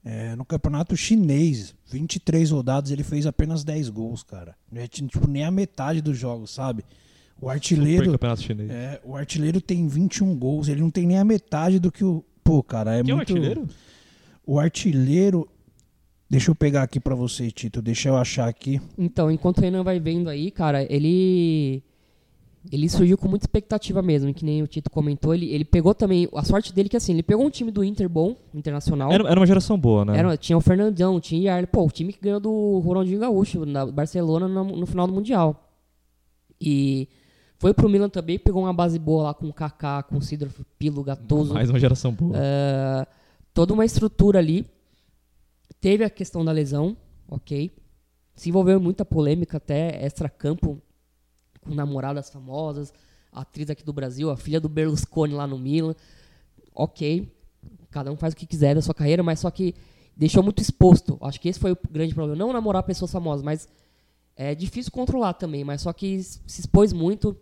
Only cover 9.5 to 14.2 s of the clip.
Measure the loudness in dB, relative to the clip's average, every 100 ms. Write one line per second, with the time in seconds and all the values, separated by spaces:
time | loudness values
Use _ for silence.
9.5 | -2 -2 -2 0 0 0 0 0 0 -2
10.5 | -2 -2 0 0 0 2 4 4 2 _
11.5 | -2 2 2 2 0 -2 -2 -6 _ 4
12.5 | 4 2 -4 0 0 2 0 0 -2 0
13.5 | -4 -8 -12 _ _ _ _